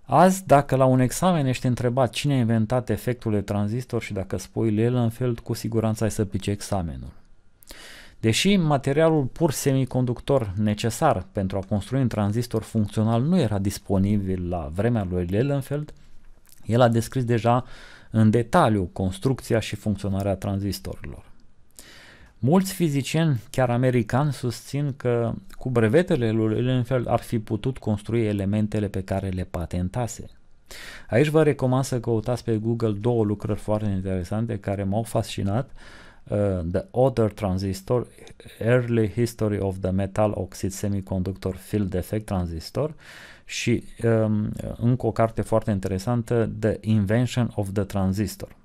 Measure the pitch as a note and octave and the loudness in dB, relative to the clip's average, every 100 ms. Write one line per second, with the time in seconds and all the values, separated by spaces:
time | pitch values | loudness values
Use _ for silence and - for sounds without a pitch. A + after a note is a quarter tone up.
0 | - C3 F#3 F#3+ - C#3 C#3 C3 C3 B2+ | 4 6 6 4 6 4 6 4 6 6
1 | B2 - F3+ F3 C3+ B2 C3 A#2 B2 B2 | 4 2 2 2 2 0 0 0 0 2
2 | B2 - D3 C3+ A2+ A2+ G#2+ B2+ A#2 G#2 | 2 2 0 2 2 2 2 0 0 -2
3 | - A#2 A2+ G#2 G2 G2+ G#2 A#2+ B2+ A#2 | -2 -4 0 -2 0 -2 -2 -4 -4 -6
4 | - G2+ F#2 G2 - - A2+ G#2 A#2+ B2 | -4 -8 -6 -8 -6 -2 0 2 2 2
5 | A#2 A2+ B2+ A#2 - A#2 A2+ A2 A2 G#2+ | 0 0 -4 -4 -6 -6 -2 0 0 0
6 | A2 - G2+ G2 G2+ G2+ - G2 E2 C2 | -2 0 -2 -2 -4 -4 -4 -4 -4 -8
7 | A#1+ - - - - _ - - - - | -12 -16 -20 -20 -20 _ -20 -20 -20 -20
8 | - - A2 A2 G3 G3+ D#3 C#3+ C3+ C#3+ | -20 -2 0 2 4 4 4 2 2 4
9 | D#3+ D#3 B2+ - E3 - C#3 C3+ B2+ B2+ | 4 4 0 0 0 2 0 2 0 0
10 | B2 A#2+ - C#3 G#2+ F#2+ G#2+ G#2 A2+ - | -2 -4 0 0 0 -2 0 0 -2 0
11 | D#3 G#2+ - - F#2+ G2 F#2+ G#2 - C3 | 0 0 -4 -4 -2 -4 -2 -4 -2 -2
12 | B2 - G2+ A2 A#2 A2 - A2+ F#2+ - | 0 0 0 0 -2 -4 -2 -2 -2 0
13 | A2 A#2 C#3+ F#3 A#2 G2+ G2 - - G2 | 2 2 2 2 2 0 -2 -4 0 2
14 | G2 G#2 F#2+ F#2 F2 F2 C#2+ E2+ A2+ A#2 | 4 2 0 -2 -2 -4 -4 0 0 0
15 | F#2 F2+ F2 G2 C#3 C#3 C3 C#3+ D3+ - | 0 -2 0 0 0 -2 -4 -8 -8 -16
16 | - - - - - - - A2+ B2 A2+ | -18 -18 -20 -20 -20 -16 0 4 6 4
17 | A2+ C3 A#2 A#2+ A2+ B2 - - - - | 0 -4 0 2 4 2 0 -16 -20 -20
18 | - A2+ A2 A#2 A2+ F3+ C#3 G#2 F2 - | -2 4 6 6 4 4 6 4 -2 -2
19 | F#2+ F#2+ C3 A#2+ - A#2 - - G#2+ G2+ | -4 0 -2 -2 0 0 0 -6 -4 -2
20 | G2+ G2 G2 F#2 G2+ G2 G2 F#2 - - | -2 -2 0 -2 -2 -2 -4 -6 -8 -12
21 | D2+ - - - - - - - - - | -12 -14 -18 -20 -20 -20 -20 -20 -20 -20
22 | - - - - A#2+ F#3 F#3+ - E3+ C#3 | -20 -20 -20 -4 2 2 2 0 0 0
23 | C3 D#3 E3 B2 - - B2 A#2+ B2+ B2 | 0 0 2 0 -2 0 0 2 2 2
24 | A2+ A#2+ D3 B2+ B2 - - C#3 D3 B2 | 2 0 0 -2 -6 -6 -8 -6 -4 -4
25 | B2 A#2+ A2+ - - - C3 A#2+ A2 C#3 | -2 0 -2 -4 -12 -10 -2 2 6 4
26 | F3+ D#3+ A2+ A2 A2 A2 B2+ B2+ A#2 C3 | 4 2 2 2 2 0 0 0 0 -2
27 | - A2+ - A#2 G#2+ G#2+ C3+ C3 - G#2 | 0 -2 -2 -6 -4 -4 -4 -6 -4 -4
28 | - A#2 G#2+ G#2 G2 G#2 G#2+ G#2+ G2+ F#2+ | -2 -2 0 0 0 0 0 -2 -2 -6
29 | F#2+ F#2+ F#2+ F#2 F2+ E2+ E2 F2+ F2+ B2+ | -4 -4 -4 -6 -6 -6 -6 -4 -4 -4
30 | F#2 - - - - - - - - - | -6 -8 -16 -20 -20 -20 -20 -18 -16 -16
31 | - A2+ D3+ D#3 D3+ C3 B2+ B2+ C3 B2+ | 0 2 4 6 4 4 2 2 0 -2
32 | A#2 A2 G#2+ A#2+ - A2 G#2+ A#2 A2+ G2+ | 0 0 0 -4 0 0 0 0 0 0
33 | A#2 A#2 G#2+ G#2 A2 G#2 - G#2+ G#2+ G2 | 0 2 2 0 -2 -4 -2 -2 0 -2
34 | F#2+ F#2 F2 G#2 A#2 G#2 G#2 G2 G2 G#2 | -2 -4 -2 -4 -4 -4 -4 -2 -2 -2
35 | A2+ A2+ - - G2 G#2+ - - - - | 0 -2 -2 -2 0 -2 -4 -12 -18 -20
36 | - - - G#2 G2+ F#2 E2 F#2+ - A#2 | -20 -20 -4 0 0 0 -2 -4 -2 2
37 | C3+ A#2 G#2+ - G2+ F#2 G2 F#2+ - B2 | 2 4 0 0 -2 -2 -2 -6 -2 -2
38 | - - - - - - A2+ B2+ A#2+ A#2 | -2 -14 -20 -20 -20 -4 2 2 4 2
39 | G#2+ G#2+ A#2 - G#2+ G2+ G2 F#2+ F#2 F#2 | 2 0 -2 0 -2 0 -2 -2 -2 0
40 | G2 G2 G#2+ G2+ F2+ - G2 - G#2 G2+ | -2 0 0 0 -8 -6 -6 -4 -4 -4
41 | F#2+ F#2+ F#2 F#2+ F#2+ F#2 - G#2+ F#2+ F#2 | -4 -4 -4 -4 -6 -6 -4 -2 0 -4
42 | - G#2+ A2 G2 F2 E2 - G#2+ D3+ D#3 | -4 -6 -4 -4 -4 -6 -8 -6 -6 -8
43 | - - - - - - - A2+ - - | -20 -20 -20 -20 -12 -6 0 0 -2 -2
44 | A#2 A2+ A2 G#2+ G#2+ - G#2+ - A#2+ B2 | 2 2 2 0 -2 -6 -8 -2 0 2
45 | A2+ G#2 A2+ A2+ G#2 A2 - G2+ F#2+ F#2+ | 0 0 0 0 0 0 2 -2 -2 -2
46 | A#2+ A#2+ A2+ A#2+ G#2+ G#2 A2 - A2 A2 | 0 -2 0 0 0 0 -2 0 2 2
47 | G2 A2+ B2 - A#2 - G2 G2 F#2+ G2 | 4 2 2 0 -2 -2 -4 -4 -2 0
48 | F#2+ F#2+ G#2 - - - | 0 0 -4 -6 -14 -16